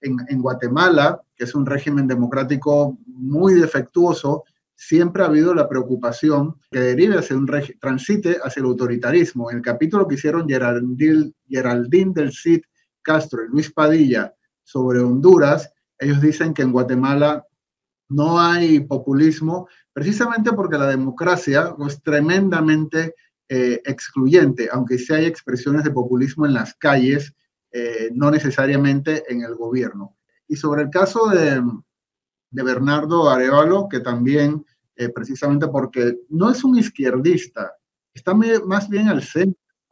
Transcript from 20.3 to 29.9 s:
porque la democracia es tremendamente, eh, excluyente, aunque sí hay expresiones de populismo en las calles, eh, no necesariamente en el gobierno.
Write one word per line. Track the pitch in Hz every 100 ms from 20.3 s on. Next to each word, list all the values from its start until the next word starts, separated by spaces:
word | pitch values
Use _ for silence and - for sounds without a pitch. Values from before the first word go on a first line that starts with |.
| 226 226
porque | 202 180 151
la | 139
democracia | 131 131 123 175 175 147 139 170 170 143
es | 143
tremendamente, | 160 147 156 190 196 165 156 156 156 160 165 - _ _ -
eh, | 131 123 123
excluyente, | - - - 139 131 175 143 123 113
aunque | 131 120 123
sí | 123
hay | 156 165
expresiones | 165 - 123 143 147
de | 147
populismo | 127 120 127 139 - 147
en |
las | 123 107
calles, | - 147 139 127 143 143 _ _ _ _
eh, | 120 117 113 113
no | 120 143
necesariamente | 151 143 139 135 143 143 139 147 156 -
en | 120
el | 117 113
gobierno. | 117 127 110